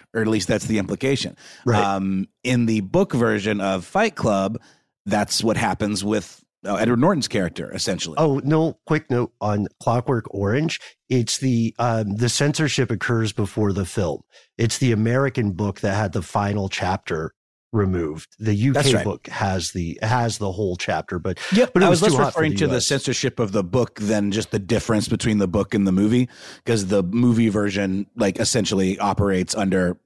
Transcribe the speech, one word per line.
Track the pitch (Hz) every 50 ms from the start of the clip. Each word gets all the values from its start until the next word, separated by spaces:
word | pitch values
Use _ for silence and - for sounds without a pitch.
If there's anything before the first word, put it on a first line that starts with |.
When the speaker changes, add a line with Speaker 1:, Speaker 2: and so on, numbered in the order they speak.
| - _ -
Speaker 1:
or | 113
at | 107
least | 107 110 104 -
that's | - 113 101 -
the | - 110
implication. | 101 90 82 104 - 135 135 139 - - - - - - - - - -
Speaker 2:
Right. | 123 113 104 101
Speaker 1:
Um, | 98 98 98 98 95 95 95 98 - _ _ -
in | 127 127 120 117
the | 113 113 107
book | 95 92 - 180 196 - -
version | 120 117 113 107 107 95 107 104 82
of | 98 98 95 92 85
Fight | - - 196 226 214 -
Club, | - - 117 101 98 95 98 113 - - - _ _ _ _ _ _ _
that's | 101 107 104 101 - - - 110
what | 113 107
happens | 113 117 101 - - 110 101 104 90 98
with, | 104 107 104 - - - - _ _ _ _ -
uh, | 98 101
Edward | 95 110 117 123 117
Norton's | 139 185 202 147 113
character, | - - 104 90 85 - 92 69 50 -
essentially. | 98 - 110 92 82 - 82 78 -
Speaker 2:
Oh, | 160 151 135 139 -
no, | 143 160 156 160 156 - - _
quick | - 151 151 - -
note | 123 123 120 - _ -
on | - 107 104 104 101 - - -
Clockwork | - 123 117 123 - - 131 113 - -
Orange. | - 98 101 98 117 143 160 160 - - - - - _ _ -
It's | 131 123 117 - - -
the, | 135 131 120 117 113 113 - -
um, | 120 120 113 113 110 101 101
the | 110 123 117
censorship | - - 143 151 147 - 156 135 - - 127 -
occurs | 117 92 - - 120 113 113 104
before | - - 101 95 - 113 107 101 92
the | 101 92
film. | - - 110 90 80 69 - _ _ - - - _ _ -
It's | 113 110 -
the | - 135 123
American | 117 104 110 113 120 135 139 135 - 135 107 101 90
book | 85 104 101 - -
that | - 101 95
had | 104 107 92
the | - 101
final | 85 - - 104 101 101 101 104 98 95
chapter | - - 95 90 95 - - - 85 78 80 - - _ _ _ _ _ _ _ -
removed. | 107 98 95 92 87 82 76 78 80 - - _ -
The | 110 107 104
U | 101 117 139
K | 127 143
Speaker 1:
That's | 143 135 120
right. | - -
Speaker 2:
book | 104 - - -
has | - - - 107 98 95 95 85 -
the, | - 92 85 82 - -
has | 107 107 123 123 117 113 101
the | - 104 95
whole | 87 101 104 92 90
chapter, | - - - 90 80 - - 92 87
but, | - 95 87 - - -
Speaker 1:
Yep, | 185 226 254 - -
Speaker 2:
but | 180 196
it |
Speaker 1:
I | -
Speaker 2:
was | 175 160
Speaker 1:
was | 190 214 143
less |
Speaker 2:
too | 127 143
hot | 131 -
for | 160
Speaker 1:
referring | 160 151 196
Speaker 2:
the | 196
Speaker 1:
to | 151
the | 135 131
Speaker 2:
U |
S. | 117 -
Speaker 1:
censorship | - 143 135 - 139 120 - - 123 - -
of | 117 101
the | 98 107 92
book | 87 110 127 117 - - -
than | 104 101 110 104 101 101
just | 98 110 101 -
the | -
difference | 110 95 87 117 98 - - 110 104 - -
between | 117 - - 117 107 101
the | 98 90
book | 85 101 98 - -
and | 104 98
the | 98
movie, | 92 95 104 107 123 123 127 - - - - - - - _
'cause | 120 117 107 98
the | 92 104 101 92
movie | 87 104 120 123 120 113 113 117 110
version, | 98 107 104 104 95 101 98 95 95 98 101 - _
like, | 113 107 98 92 -
essentially | 110 - - 120 98 - 107 95 95 92 98 -
operates | 104 101 90 - 104 98 95 90 90 - -
under, | 110 101 95 98 95 90 87 90 - _